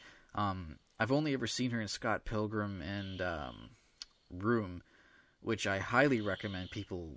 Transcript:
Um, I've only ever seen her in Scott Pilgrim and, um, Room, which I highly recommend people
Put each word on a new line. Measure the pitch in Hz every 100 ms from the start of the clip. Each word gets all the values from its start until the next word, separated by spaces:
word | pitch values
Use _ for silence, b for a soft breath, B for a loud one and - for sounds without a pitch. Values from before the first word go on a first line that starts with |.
| b b b
Um, | - 101 95 80 64 _ -
I've | 110
only | 139 156
ever | 131 113
seen | - 127
her | 117
in | 104
Scott | - 117 104 -
Pilgrim | 107 107 107 104 98
and, | 78 101 95 92
um, | 90 80 65 53 57 - _ _ - _ _
Room, | 90 104 120 95 90 b b b b b b
which | - 104 101
I | 98
highly | - 120 147 120
recommend | 104 92 104 92 87
people | 104 98 92 82